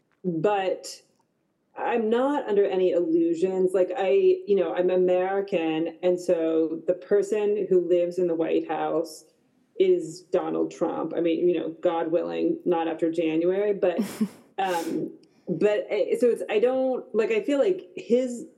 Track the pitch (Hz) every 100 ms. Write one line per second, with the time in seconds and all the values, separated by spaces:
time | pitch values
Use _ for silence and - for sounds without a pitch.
0 | _ _ 185 160 208 202 190 - - -
1 | _ _ _ _ _ _ _ - 156 233
2 | 214 233 269 294 214 202 196 190 180 175
3 | 165 170 165 165 185 185 185 196 175 180
4 | 190 196 185 180 202 196 165 180 180 185
5 | 180 180 185 196 196 175 160 160 165 -
6 | 180 175 180 165 160 160 160 165 170 175
7 | - 202 196 214 202 208 185 185 170 175
8 | 175 180 180 165 160 160 160 156 156 156
9 | 165 - - _ _ _ _ - 190 175
10 | 160 160 - 175 156 160 160 - 165 -
11 | 160 - 170 165 175 160 160 160 180 165
12 | 165 165 165 165 165 165 175 165 165 160
13 | 165 165 160 160 170 196 208 190 180 170
14 | 196 - 208 - _ - 190 175 160 -
15 | - - _ _ - 160 208 208 - 202
16 | - - 247 220 - 208 240 262 262 247
17 | - 214 220 220 240 285 214 180 - -
18 | - 240 254 240 -